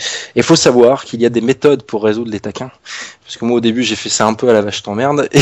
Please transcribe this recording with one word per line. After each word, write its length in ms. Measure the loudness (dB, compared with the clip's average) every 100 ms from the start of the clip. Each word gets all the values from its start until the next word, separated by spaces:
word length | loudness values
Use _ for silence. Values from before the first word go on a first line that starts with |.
| -10 -10 -6 -2
et 60 |
faut 140 | 2 4
savoir 500 | 4 6 4 4 -4
qu'il 160 | -2
y 40 | 0
a 40 |
des 120 | 0
méthodes 420 | -2 0 2 0
pour 200 | -2 -2
résoudre 260 | -2 -2 -6
les 100 | -8
taquins. 320 | -8 -10 -14 _ -18 -16 -16 -18 -20
Parce 120 | -6
que 80 | 0
moi, 120 | 0
au 40 |
début, 220 | 0 0
j'ai 120 | -4 -4
fait 140 | -6
ça 160 | 0 0
un 100 | 2
peu 120 | 2
à 40 |
la 80 | 2
vache 220 | 2 -6
t'emmerde, 440 | -8 -4 -2 -2 0
<laughs> 40 |
et 60 | 0